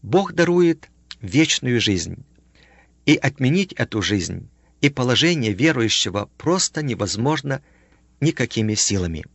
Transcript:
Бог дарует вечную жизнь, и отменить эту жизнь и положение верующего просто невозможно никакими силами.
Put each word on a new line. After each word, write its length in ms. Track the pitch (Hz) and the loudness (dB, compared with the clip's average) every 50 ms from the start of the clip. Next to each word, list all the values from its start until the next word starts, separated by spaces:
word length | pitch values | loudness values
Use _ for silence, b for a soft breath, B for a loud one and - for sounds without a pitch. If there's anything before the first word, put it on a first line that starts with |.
| - | -6
Бог 300 | 98 117 180 196 185 165 | 2 2 2 2 2 2
дарует 560 | 165 170 170 175 180 175 170 165 - - - _ _ _ _ - _ | 2 2 4 4 4 4 4 2 0 -4 -20 _ _ _ _ -20 _
вечную 600 | - 98 87 135 160 147 - - - 127 123 117 | -12 -2 2 2 4 4 2 -2 0 0 0 0
жизнь, 440 | 104 110 101 90 80 87 87 - - _ _ _ _ b b b b b b b b b b _ _ | 2 2 0 0 -2 -6 -10 -14 -16 _ _ _ _ b b b b b b b b b b _ _
и 80 | - 147 | 2 2
отменить 580 | - - 139 135 - 135 127 151 185 202 180 - | 4 2 -2 -2 0 0 2 2 2 0 -2 -2
эту 300 | - 127 - - 110 95 | -6 -6 -2 -2 -2 -2
жизнь 460 | 85 104 101 87 82 92 92 92 - _ _ _ _ _ _ | 0 0 -2 -2 -4 -8 -10 -12 -16 _ _ _ _ _ _
и 100 | - 143 | 0 0
положение 600 | 143 - 127 123 123 113 127 165 175 156 120 110 104 | 0 0 0 2 2 2 4 2 2 2 0 -2 0
верующего 760 | 92 127 160 156 131 113 110 - - - 104 90 101 101 - _ | 2 2 2 2 2 0 0 0 -2 -2 -2 -4 -6 -6 -6 _
просто 460 | _ - 151 175 190 - - _ 160 151 | _ -2 -2 0 0 0 -4 _ -4 -4
невозможно 800 | 139 117 92 101 95 87 98 117 139 156 147 135 139 135 135 b b b b b b b b b b _ _ | -4 -4 -4 -4 -4 -2 -2 0 0 0 -2 -2 -6 -6 -6 b b b b b b b b b b _ _
никакими 540 | - 156 160 - 127 113 - 113 110 107 107 | -2 -2 0 0 -2 -2 0 -2 -2 0 0
силами. 500 | 101 - - 104 98 90 87 80 76 - - | -2 0 0 0 -2 -2 -4 -6 -8 -10 -14